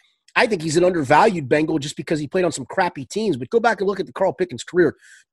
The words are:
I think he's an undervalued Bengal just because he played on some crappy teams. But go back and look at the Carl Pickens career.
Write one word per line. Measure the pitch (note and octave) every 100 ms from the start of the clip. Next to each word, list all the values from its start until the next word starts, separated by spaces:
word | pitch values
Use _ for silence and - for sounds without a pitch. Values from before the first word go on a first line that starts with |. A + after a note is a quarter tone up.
| _ _ _ -
I | A#3
think | G3+
he's | D#3+ D#3
an |
undervalued | F3+ F3 C3+ D3 G#3+ F3+ C3
Bengal | D3+ D#3 D#3+
just | C#3+ -
because | D#3 D#3+
he | D3
played | F#3 F3
on |
some | - B2+
crappy | - F3+ - C3
teams. | G3+ A3 C3
But | B2+
go | A3+
back | A#3 G#3+
and | F#3+
look | F#3+
at | E3+
the |
Carl | - F#3+
Pickens | - F3+ A#2+
career. | - F3 F3 - - - _